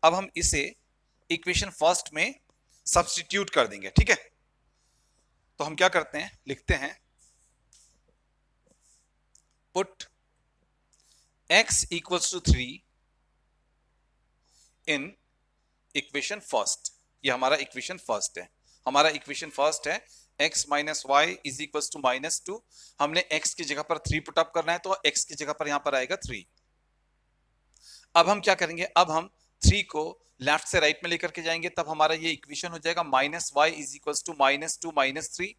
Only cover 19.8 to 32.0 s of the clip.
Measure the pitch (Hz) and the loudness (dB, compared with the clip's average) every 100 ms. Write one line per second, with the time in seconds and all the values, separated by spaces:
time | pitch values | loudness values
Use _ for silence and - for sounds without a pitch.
19.8 | 151 190 _ - _ _ 156 156 143 147 | -4 -6 _ -20 _ _ -2 0 -2 -2
20.8 | 147 156 135 139 160 185 143 127 151 151 | -2 -6 2 4 4 0 -10 -8 -6 -6
21.8 | 143 156 131 127 147 - - 208 _ - | -6 -2 0 0 -2 -6 -6 -12 _ -20
22.8 | - _ 147 165 180 156 - - 151 143 | -20 _ 0 0 -2 -2 -4 -6 -6 -6
23.8 | 151 156 - 156 - 156 165 175 156 175 | -2 -4 -2 -4 -2 -2 0 0 -2 -2
24.8 | 190 190 147 - - 151 147 151 147 143 | -2 0 0 -2 -6 -8 -8 -6 -2 -2
25.8 | 147 135 127 190 - 117 87 _ _ _ | 0 -2 -2 -6 -8 -12 -14 _ _ _
26.8 | _ _ _ _ _ _ _ _ _ _ | _ _ _ _ _ _ _ _ _ _
27.8 | - - _ 170 170 208 180 185 165 165 | -20 -20 _ 4 4 4 2 2 0 -4
28.8 | 180 - 175 156 180 _ _ _ - 196 | -2 2 2 2 -4 _ _ _ 4 4
29.8 | 196 151 156 - _ _ 131 156 - 185 | 0 -4 -6 -10 _ _ 0 0 2 2
30.8 | 151 156 175 170 175 170 160 165 165 - | 4 2 -4 -4 -4 -6 -4 -4 -4 -6
31.8 | 156 156 | -6 2